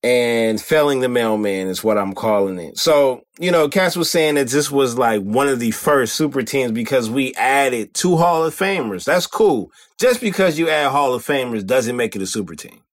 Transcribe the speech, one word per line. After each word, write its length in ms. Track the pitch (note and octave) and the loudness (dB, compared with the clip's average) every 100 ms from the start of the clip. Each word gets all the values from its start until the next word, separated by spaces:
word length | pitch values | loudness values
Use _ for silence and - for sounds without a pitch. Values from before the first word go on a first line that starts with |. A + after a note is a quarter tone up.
and 580 | A#2+ B2 A#2+ A#2 A2+ G#2+ | 2 2 2 0 0 -2
failing 400 | - D#3 D3 C3+ | 0 2 2 2
the 80 | B2+ | 0
mailman 600 | B2 A2+ G#2+ G#2 F#2+ F#2+ | 0 0 0 -2 -2 -4
is 160 | F2+ | -2
what 120 | A2 G#2 | 0 0
I'm 160 | G2 | -2
calling 460 | F#2+ A2+ G#2 G2 F2+ | -4 0 0 0 -4
it. 180 | D#2+ - | -10 -4
So, 460 | E3 D3 C#3 B2 _ - | 2 4 2 0 _ -6
you 140 | F3 | 0
know, 160 | F3 D3+ | 2 2
Cass 280 | F#3+ F3+ F3 | 0 0 0
was 140 | D#3+ | 0
saying 240 | E3+ D#3 | 0 2
that 140 | D3 C3 | 0 0
this 220 | C#3 C#3+ | 0 0
was, 280 | C#3 C3+ A#2+ | 0 0 2
like, 240 | A#2+ G#2+ | 0 0
one 260 | G2 A#2 C#3 | 0 0 0
of 120 | B2+ | 0
the 100 | A#2 | -2
first 460 | G#2+ - C#3+ A#2 - | -2 0 2 0 -2
super 260 | D3+ C3+ | -2 -2
teams 300 | A#2 C#3 B2 | -2 -2 -2
because 360 | A2+ A2+ C3+ A2+ | -2 0 0 0
we 240 | B2+ C3 | -2 -4
added 600 | - B2 C#3 C3+ B2 G2+ | -2 0 2 0 -2 -6
two 220 | - F3+ E3 | -2 0 4
Hall 280 | F3 E3 | 4 2
of 100 | D#3+ | 0
Famers. 500 | - F#3+ G3 A2+ F#2 | -2 -2 -2 -4 -6
That's 220 | - F3+ - | 0 0 0
cool. 440 | - G#3+ B2+ - _ _ - | 2 4 2 -4 _ _ 0
Just 200 | B3 B3 | 2 2
because 380 | A3 F#3 F#3+ D3+ | -2 2 0 2
you 100 | E3 | 0
add 220 | D#3 C#3 | 2 2
Hall 240 | C#3+ C3+ | 2 0
of 100 | B2 | -2
Famers 400 | - C#3 B2 A2+ | -2 -2 -2 -4
doesn't 320 | F#2+ B2+ A#2 B2 | 0 0 0 -2
make 200 | A2+ G#2 | -4 -4
it 60 | |
a 40 | F#2+ | -6
super 300 | A2+ F#2 D#2 | -6 -6 -12
team. 240 | - - _ | -18 -20 _